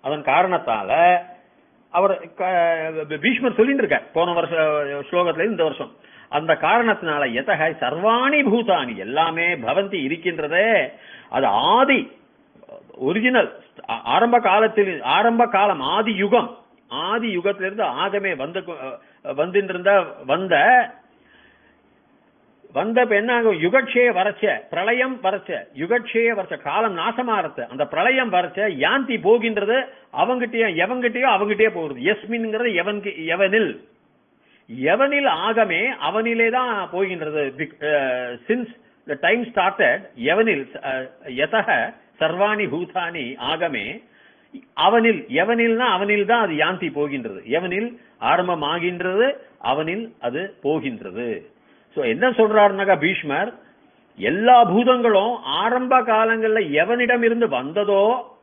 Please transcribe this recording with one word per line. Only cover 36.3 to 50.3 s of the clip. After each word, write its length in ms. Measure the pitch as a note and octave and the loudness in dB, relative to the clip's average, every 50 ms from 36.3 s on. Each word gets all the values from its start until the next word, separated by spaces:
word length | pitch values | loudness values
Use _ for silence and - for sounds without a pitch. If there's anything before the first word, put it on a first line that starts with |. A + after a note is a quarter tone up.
| A#3 A3+ A#3 A3+ | 0 2 2 2
தான் 400 | A3+ B3+ B3+ B3 A3+ G3+ F#3 E3 | 2 0 -2 -2 -2 -4 -6 -6
போகின்றது. 640 | - F3+ G3 F#3+ F#3 E3+ D#3 D#3 D3+ D3+ D3 C3+ C3 | -2 -2 -2 -2 -2 -6 -6 -4 -2 -2 -4 -4 -4
Bec-, 240 | C3 D#3+ C3+ - _ | -8 -10 -10 -10 _
uh, 580 | D3 D3+ D3+ D3 C#3 C3 B2+ B2+ B2 B2 A#2+ A#2 - - | -4 0 0 0 0 0 -2 -4 -4 -8 -10 -12 -4 -4
since 200 | A3 B3 A#3+ - - _ _ _ _ _ _ - | -2 -2 -2 -8 -12 _ _ _ _ _ _ -8
the 80 | D3 | -8
time 280 | C#3 - E3+ G#3+ A#3+ A#3+ | -2 0 0 2 0 -2
started, 640 | A#3+ - G3+ F3+ F#3+ F#3+ - - B2+ B2+ F#3+ G3 - _ B2 | -4 -2 0 0 0 2 2 2 2 2 0 -4 -12 _ -4
எவனில், 500 | A#2 C#3 E3 G3+ A3+ A3+ F#3+ C#3 C3+ - - | 0 0 0 2 2 0 -2 -2 -4 -10 -14
uh, 380 | - - C#3+ C3+ C3 C3 C3 - _ - | -12 -8 -8 -8 -8 -8 -10 -16 _ -16
யதக 680 | D3 B2+ B2+ C#3+ - - A3 G3 - F#3 B2+ A2+ - - - _ _ _ _ | -12 -4 -4 -2 0 0 -2 0 0 0 0 -2 -4 -8 -14 _ _ _ _
சர்வாணி 480 | D#3+ D#3 E3 F3+ G3+ G#3 G#3+ G#3 G#3 | -2 -2 0 0 0 0 0 -2 -4
பூதானி 720 | D#3+ C3+ D#3+ F3+ - - F#3 F3 E3+ E3+ E3+ C3 A#2 C3+ | -4 -4 -6 -8 -6 -6 -6 -6 -6 -8 -8 -10 -10 -10
ஆகமே, 680 | - A#2+ C3 D#3 D#3+ F3 E3 C#3+ A2+ G2 A2 D#3+ A3+ - _ _ _ _ - _ _ _ _ - - - _ _ | -8 -6 -6 -4 -2 -4 -4 -4 -4 -8 -8 -12 -14 -18 _ _ _ _ -20 _ _ _ _ -20 -20 -20 _ _
அவனில், 520 | - D#3 F#3 A3 A#3 A3+ A#3 G#3+ E3 - - | 0 2 4 4 4 4 2 0 0 -4 -4
எவனில்னா 580 | B2 D3 F3 G#3 A#3+ A#3 A#3 A#3 A3+ A3+ B3+ | -2 -2 0 0 0 0 2 0 0 0 0
அவனில் 400 | A#3+ G3 F#3 G3+ G3+ G#3 G#3 G3+ | 0 0 -2 0 0 0 0 2
தான் 160 | G3 A#3 A#3+ A3 | 2 2 0 2
அது 140 | F#3+ D#3+ | -2 0
யாந்தி 340 | D3 D3+ E3 F#3 F3 F3+ D#3+ | -2 -2 -2 -2 -4 -6 -6
போகின்றது. 520 | - D3 D3 D3 C#3 C3+ A#2 A2 G2 F#2 - | -4 -4 -4 -4 -4 -6 -8 -8 -10 -12 -8
எவனில் 540 | A2 B2+ D#3+ F#3 F3+ F3+ G3 A3 A#3+ A#3 - _ _ _ _ | -4 -4 -2 -2 -2 -6 -6 -6 -8 -10 -14 _ _ _ _
ஆரம்பமாகின்றது 1120 | A2 A#2+ D3+ F3 F3+ F3+ F3 E3 D3 C#3+ D#3+ F3 E3 F3+ F3+ F3 F3+ F#3 F#3 G3+ A#3+ C4+ C#4+ C#4 - - _ _ | 0 2 2 2 2 0 -2 -2 -2 -4 -4 -2 -2 -4 -4 -4 -4 -2 0 2 2 0 0 -4 -12 -20 _ _
அவனில் 560 | - A2+ C3 D3 D#3+ D#3+ F3 G#3 A3+ A3+ - _ | -4 -2 -2 -2 -2 -4 -6 -8 -8 -12 -14 _
அது 340 | - A#2+ | -8 -6